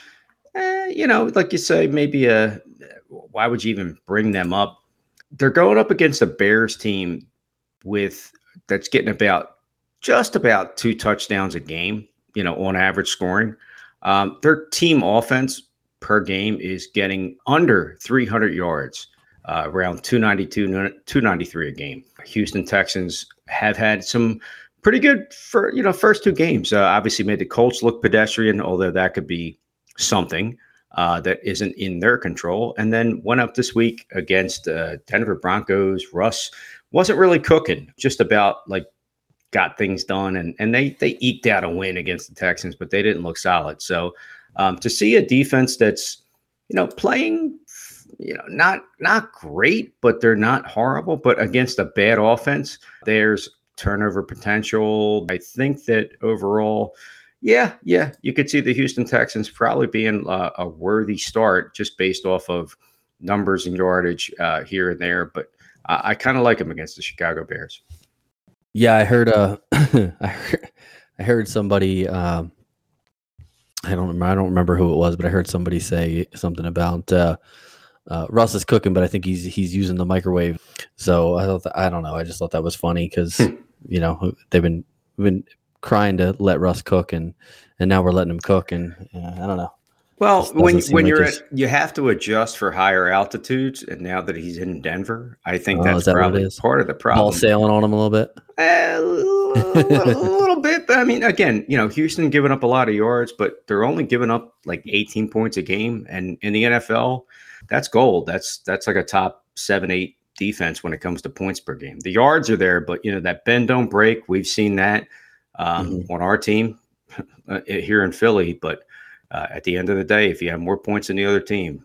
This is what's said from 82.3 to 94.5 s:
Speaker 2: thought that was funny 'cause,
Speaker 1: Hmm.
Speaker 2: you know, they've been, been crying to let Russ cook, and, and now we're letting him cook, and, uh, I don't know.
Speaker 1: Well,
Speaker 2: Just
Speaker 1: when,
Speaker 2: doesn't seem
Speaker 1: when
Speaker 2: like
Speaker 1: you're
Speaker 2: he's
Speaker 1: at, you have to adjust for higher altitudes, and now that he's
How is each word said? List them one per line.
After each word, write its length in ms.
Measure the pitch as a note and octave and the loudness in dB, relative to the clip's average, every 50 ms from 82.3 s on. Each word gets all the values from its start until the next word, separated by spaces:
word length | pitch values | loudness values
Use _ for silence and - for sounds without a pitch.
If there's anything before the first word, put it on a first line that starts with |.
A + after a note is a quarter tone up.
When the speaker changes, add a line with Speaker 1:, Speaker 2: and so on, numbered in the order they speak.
| E2 - | -8 -8
Speaker 2:
thought 120 | F2 E2+ | -8 -6
that 120 | - D#2+ D#2+ | -4 -4 -4
was 120 | E2+ - | -4 -6
funny 340 | - - E2+ F2 F2 E2+ F2 | -4 -4 -2 -2 -2 -4 -4
'cause, 280 | - F2+ F2 E2+ - - | -2 -2 -2 -2 0 0
Speaker 1:
Hmm. 180 | A#2 - - - - _ _ _ - - | 0 0 0 -6 -18 _ _ _ -12 -4
Speaker 2:
you 120 | F2+ F2 | -2 -2
know, 340 | E2 E2 E2+ E2 F#2+ F2+ - _ _ - | 0 -2 -2 -2 -4 -6 -6 _ _ 0
they've 120 | - F2+ | 2 2
been, 240 | E2+ E2+ E2 E2 - _ _ _ _ _ _ - | 2 2 -2 -2 -8 _ _ _ _ _ _ -2
been 260 | G2+ G2+ F#2 G2+ - _ _ _ _ _ _ - | 0 0 0 0 -4 _ _ _ _ _ _ -14
crying 360 | - - A2+ G#2 G#2 G2+ F#2+ F2+ | -2 0 2 2 4 2 2 2
to 180 | F2+ F#2 F#2+ - | 0 0 0 0
let 200 | G2+ G2 F2 D2 | 2 2 2 2
Russ 220 | F2+ F#2 E2+ - | 2 0 0 -2
cook, 320 | - - G2 F#2 E2+ - E2+ | -2 0 0 0 0 0 -4
and, 200 | E2 E2 E2 - _ _ - - - _ _ _ - | -6 -6 -8 -12 _ _ -20 -20 -20 _ _ _ -2
and 100 | F#2 F#2+ | 2 4
now 120 | F#2+ F#2+ | 4 4
we're 100 | F2+ F2+ | 4 4
letting 200 | F2+ F#2 F2+ E2+ | 2 2 0 0
him 80 | E2+ E2+ | -4 -6
cook, 320 | - - G2 F#2+ - - | 0 2 2 2 2 -2
and, 240 | F2 F2 F2 F2 E2 - F#2+ - - | -6 -6 -6 -8 -10 -14 -20 -16 -14
uh, 300 | F2+ E2+ F2 F2+ F#2 F2+ | -14 -12 -12 -12 -8 -6
I 20 | |
don't 120 | G2 F#2+ F2+ | -6 -4 -4
know. 160 | F2 - - _ _ _ _ _ _ _ _ - | -6 -8 -12 _ _ _ _ _ _ _ _ 0
Speaker 1:
Well, 220 | G3+ G#3 G3 F#3 - | 2 4 4 4 2
Speaker 2:
Just 120 | - - | 0 2
Speaker 1:
when, 200 | D#3 F3+ F3 F3 | 4 4 6 6
Speaker 2:
doesn't 60 | F3 - - | 4 2 4
seem 60 | D3 | 4
Speaker 1:
when 100 | E3 D#3 | 4 6
Speaker 2:
like 40 | D3+ | 6
Speaker 1:
you're 160 | D#3 D#3 D3+ | 6 4 4
Speaker 2:
he's 140 | D3 C#3+ - | 2 0 -4
Speaker 1:
at, 180 | - - C#3+ C3 | -10 -8 -2 0
you 100 | C3+ B2 | 0 2
have 260 | C3 C#3+ D#3 D#3 - | 2 2 0 0 -2
to 140 | D3+ C#3 B2+ | 0 2 2
adjust 480 | G2+ - - G#2 A2 A2 A2+ - - - | 2 0 0 -2 0 0 0 -2 -4 -4
for 140 | G#2+ F#2+ | -4 -4
higher 380 | D#2+ F#2 F#2+ G2 F#2+ F#2 F2+ F2+ | 0 2 2 4 4 4 2 4
altitudes, 720 | F#2 G2 G#2 - - A2 - - C3 C3 C3 C3 C3+ - - | 2 2 0 0 -4 -12 -6 -4 -4 -2 -2 -4 -6 -8 -14
and 160 | - F2+ F2+ | -14 -14 -12
now 220 | F2+ F2+ F#2 F#2 | -10 -6 -6 -6
that 160 | E2+ F2+ F2 E2 | -4 -6 -8 -8
he's 200 | E2 F2 | -8 -10